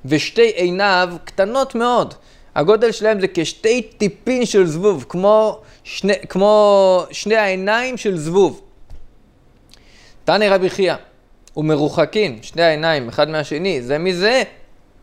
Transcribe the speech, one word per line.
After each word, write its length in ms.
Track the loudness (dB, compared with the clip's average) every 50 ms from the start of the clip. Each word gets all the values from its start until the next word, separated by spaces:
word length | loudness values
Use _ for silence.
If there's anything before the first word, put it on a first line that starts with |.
| -4
ושתי 360 | -2 -2 -2 -2 -2 0 2
עיניו 720 | 2 2 2 0 -2 -2 0 0 0 2 2 2 0 -2 -4 -10 -16
קטנות 520 | -6 -2 -2 -2 0 0 -2 -2 -2 -2
מאוד. 380 | -2 -2 0 0 0 -2 -4 -8 -16 -20 -20 -20 -20 -20 -8 -4
הגודל 360 | 0 2 2 2 4 2 0
שלהם 300 | 0 0 0 0 0 0
זה 60 | -2 -2 -2
כשתי 480 | -4 -4 -4 -6 -2 0 0 0 0
טיפין 640 | -2 -6 -4 -4 -2 -2 -2 -4 -4 -2 -2 0 0
של 220 | 2 2 2 2
זבוב, 380 | 2 0 0 0 0 0 0 -4 -8
כמו 520 | -4 0 2 4 4 4 2 0 -2 -6 -12 -20 -20 _ _
שני, 300 | -16 -8 -4 -2 -2 -2 -2 -4 -6
כמו 760 | -2 2 2 4 4 6 6 6 6 6 4 4 4 2 0 -4
שני 240 | -10 -10 -4 -2 0
העיניים 640 | 0 0 0 -2 -2 -2 -2 -2 -2 -2 -4 -6
של 200 | -4 -4 -4 -4
זבוב. 440 | -4 -4 0 2 2 2 2 0 -4 -16 -20 _ _ -20 -20 -18 -18 -18 -20 -20 _ _ _ _ _ _ _ _ _ _ _ -20 -20 _ -20 -20 -20 -20 -20 -20 -6 -2
תני 240 | 0 0 2 2 2
רבי 200 | 2 2 0 -2
חייא, 260 | 0 0 0 0 -2 -4 -8 -18 _ _ _ _ _ _ _ -12 -8
ומרוחקין, 840 | -4 -2 0 0 0 0 0 0 0 -2 0 0 -2 -2 -2 -4 -10
שני 220 | -16 -8 -2 2 2
העיניים, 440 | 2 2 2 0 0 -2 -2 -4
אחד 220 | -4 -2 -2 0 0
מהשני, 520 | -2 -4 -4 -4 -6 -4 -4 -4 -4 -4
זה 160 | -4 -4 -4
מזה, 460 | -2 -2 -2 -2 0 0 0 0 0 -2 -4 -8 -18 -20 -20 -20 -20 _ _ _ _